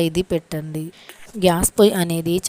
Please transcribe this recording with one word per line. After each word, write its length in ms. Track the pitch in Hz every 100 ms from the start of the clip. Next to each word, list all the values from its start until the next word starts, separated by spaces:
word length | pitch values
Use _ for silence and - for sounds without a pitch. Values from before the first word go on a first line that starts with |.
ఇది 200 | 165 165
పెట్టండి. 640 | 185 170 - 156 156 156 160 - - - - 220
గ్యాస్ 320 | 185 170 175
పొయ్యి 240 | - 208
అనేది 400 | 190 170 165 165 175